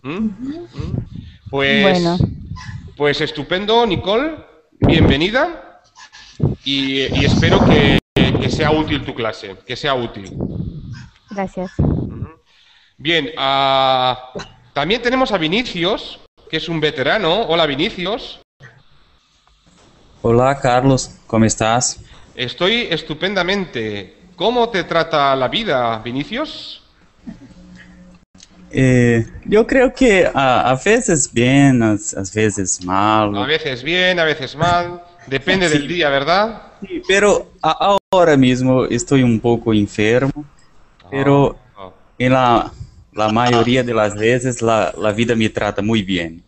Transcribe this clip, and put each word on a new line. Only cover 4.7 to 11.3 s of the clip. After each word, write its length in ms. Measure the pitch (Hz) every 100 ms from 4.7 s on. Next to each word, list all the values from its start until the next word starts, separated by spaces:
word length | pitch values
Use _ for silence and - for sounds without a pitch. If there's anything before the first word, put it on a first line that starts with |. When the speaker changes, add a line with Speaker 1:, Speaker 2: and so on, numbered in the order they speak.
| _
Speaker 1:
Bienvenida. 1000 | - 160 156 139 175 233 339 330 - - _ _ - - - - 139 -
Y, 380 | - 139 135 135 131 135
y 60 | 139
espero 380 | - 165 190 -
que, 340 | 151 143 135 _ -
que 340 | - - -
sea 220 | - 151
útil 320 | 156 156 147 123
tu 80 | 123
clase, 400 | 110 104 101 95 -
que 100 | 123
sea 180 | 147 135
útil. 400 | 117 107 95 95 - - - 165 - - - _ _